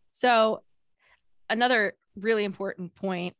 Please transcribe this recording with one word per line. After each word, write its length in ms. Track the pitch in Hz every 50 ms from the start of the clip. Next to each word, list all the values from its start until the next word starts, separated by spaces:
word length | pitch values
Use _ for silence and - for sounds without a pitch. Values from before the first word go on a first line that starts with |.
| _ _
So 520 | - - - 247 240 226 220 220 220 - - _ _ _ _ _ _ _ _ _ _ _ _ _ _ _ _ -
another 460 | 190 220 247 254 254 226 208 196 - _ _ _ _
really 280 | 196 190 220 226 214 208
important 500 | 196 190 - 196 196 - - 185 170 -
point 400 | _ - 190 185 175 175 180 - _